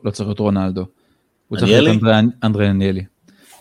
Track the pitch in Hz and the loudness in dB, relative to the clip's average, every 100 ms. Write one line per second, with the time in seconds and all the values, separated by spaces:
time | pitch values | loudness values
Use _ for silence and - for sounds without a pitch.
0 | - - 104 104 104 98 95 92 95 _ | -8 -6 -8 -4 -2 0 -2 -6 -10 _
1 | _ _ _ _ _ 113 92 110 151 110 | _ _ _ _ _ -4 2 4 4 2
2 | 110 110 113 120 113 104 101 98 95 95 | 2 4 2 0 -4 0 0 0 -2 -4
3 | 95 _ _ _ _ - | -8 _ _ _ _ -6